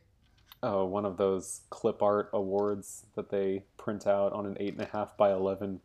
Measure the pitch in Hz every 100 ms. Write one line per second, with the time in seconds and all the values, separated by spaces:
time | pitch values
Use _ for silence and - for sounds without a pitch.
0 | _ _ _ _ _ - 123 98 92 101
1 | 104 87 98 95 - - - - 113 104
2 | 104 104 101 110 95 101 104 101 - -
3 | - - 98 101 98 95 - _ - 104
4 | 104 101 101 104 101 98 101 - 107 107
5 | 101 - 104 95 95 95 101 92